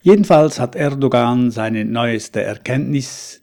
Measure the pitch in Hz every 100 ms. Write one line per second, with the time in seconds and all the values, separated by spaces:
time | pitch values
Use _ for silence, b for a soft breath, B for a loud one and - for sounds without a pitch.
0 | 175 208 196 160 156 - 123 - 147 139
1 | 135 120 120 123 123 113 110 110 107 113
2 | 120 113 - 107 101 104 - 131 135 143
3 | 127 - - -